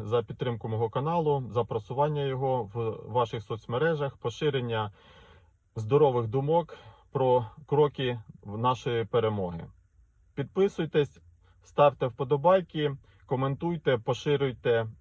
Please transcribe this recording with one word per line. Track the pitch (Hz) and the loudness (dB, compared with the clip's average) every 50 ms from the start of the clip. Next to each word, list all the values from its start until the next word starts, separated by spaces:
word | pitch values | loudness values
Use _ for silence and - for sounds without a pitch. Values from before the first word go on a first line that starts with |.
| 107 | -2
за | 104 117 120 110 | -2 0 0 -2
підтримку | - 117 - - 123 117 110 - 113 | -4 -6 -6 -4 -4 -4 -4 -6 -4
мого | 110 110 117 107 | -2 -2 -2 -2
каналу, | - 131 139 160 170 175 160 151 143 135 127 98 | -2 -4 -2 -2 -2 0 0 0 0 0 -2 -4
за | 98 120 113 | -2 -4 -2
просування | - 123 110 - - 120 135 147 151 151 143 139 | -2 -4 -6 -6 -4 -2 0 0 0 0 -2 -2
його | 135 131 127 135 131 131 127 107 95 104 | -4 -2 -2 -2 0 0 -2 -4 -6 -6
в | 120 113 110 104 - - - | -4 -4 -4 -6 -6 -8 -4
ваших | 107 123 117 - - 113 - | 0 0 0 0 -2 -6 -8
соцмережах, | - 117 107 - - 117 127 156 165 165 143 143 139 - | -8 -10 -10 -6 -6 -2 0 0 0 0 -2 -4 -6 -6
поширення | - - 120 - - 156 147 139 131 123 117 113 110 107 104 - - - - - - - - - - - _ _ _ _ _ _ | -6 -8 -8 -6 -2 -2 -2 -2 -2 -2 -4 -4 -4 -4 -6 -8 -14 -20 -20 -20 -20 -20 -20 -20 -20 -20 _ _ _ _ _ _
здорових | 117 110 107 139 147 151 135 123 120 117 | -8 -2 2 4 4 6 4 4 2 0
думок | 107 123 135 139 147 165 170 165 - - - - - - - _ _ | 0 -2 -2 0 2 2 0 0 -2 -8 -18 -20 -20 -20 -20 _ _
про | - 135 131 127 127 123 113 107 - - - | -2 0 2 4 4 2 2 -2 -10 -18 -6
кроки | - 143 143 151 143 - - 131 123 123 113 - - - - - | 0 2 4 4 2 2 -2 -4 -4 -4 -6 -10 -16 -20 -18 -14
в | 104 101 | -10 -6
нашої | 110 120 123 117 - - 127 120 117 110 | -2 0 0 0 0 -2 -2 -2 -2 -2
перемоги. | - - 117 110 110 107 101 92 87 85 82 - - - - _ _ _ - _ _ _ _ _ _ _ | 0 0 2 2 2 0 -2 -4 -4 -6 -8 -12 -14 -18 -20 _ _ _ -20 _ _ _ _ _ _ _
Підписуйтесь, | 143 139 - - 190 196 202 - - 165 147 - 156 143 - - - - - - _ _ _ _ _ _ | -8 -8 -4 0 2 2 2 2 -2 -4 0 2 2 2 0 -2 -12 -20 -20 -20 _ _ _ _ _ _
ставте | - - - 147 143 127 - 139 | -2 4 6 6 6 6 4 -2
вподобайки, | 127 - - 143 127 147 139 139 175 190 190 170 - - 156 147 139 139 - - - - _ - | -4 -2 -4 -2 0 0 2 4 6 4 4 2 -2 -4 -4 -2 -2 -4 -6 -12 -20 -20 _ -8
коментуйте, | - 139 127 135 139 139 - 175 170 175 151 - 147 127 | -4 -2 -2 0 -2 -2 -4 -4 -4 -4 -2 0 0 0
поширюйте | 113 - - - - - 156 143 139 139 131 120 - - 123 117 113 113 110 - - | 2 0 -2 -4 -2 0 0 2 2 0 -2 -2 -2 0 2 2 2 0 -2 -8 -14